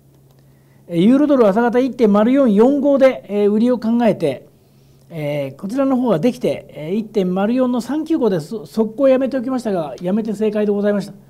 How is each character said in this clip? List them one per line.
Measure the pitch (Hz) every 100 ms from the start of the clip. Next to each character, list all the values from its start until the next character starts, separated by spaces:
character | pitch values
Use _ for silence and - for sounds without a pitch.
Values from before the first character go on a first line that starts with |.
| _ _ _ _ _ _ _ _ -
え |
ー、 | 170
ユ | 208 269
ー |
ロ | 294
ド | 269
ル | 208
朝 | 202
方 | 240 240
一 | 269
点 | - 220
丸 | 202 220
四 | 269 262
四 | 202 247 285
五 | 285 277
で、 | 262 240 -
え | 202 208
ー、 |
売 | 214
り | 247
を | 247
考 | 220 233 226
え |
て、 | - 151 120 - _ _ _ _ _ _
え | 160 147 147 135
ー、 | -
こ | 196
ち | 262
ら |
の | 269 247
方 | 254
が | 165
で | 240
き | -
て、 | 160 131 -
え | 147 156
ー、 |
一 | 214
点 | 214 214 180
丸 | 185 208
四 | 254 254
の | 247
三 | - 302
九 | 311 320
五 | 226
で | 180
そ-、 | 147 226 147
速 | 226 220 -
攻 | 269
や | 262
め | 269
て | 269
お |
き | 240
ま | 254
し |
た | 226
が、 | 185 147 120
や | 175
め | 214
て | 220
正 | 202 214
解 | 214
で | 208
ご | 202
ざ | 208
い |
ま | 208
し | -
た。 | -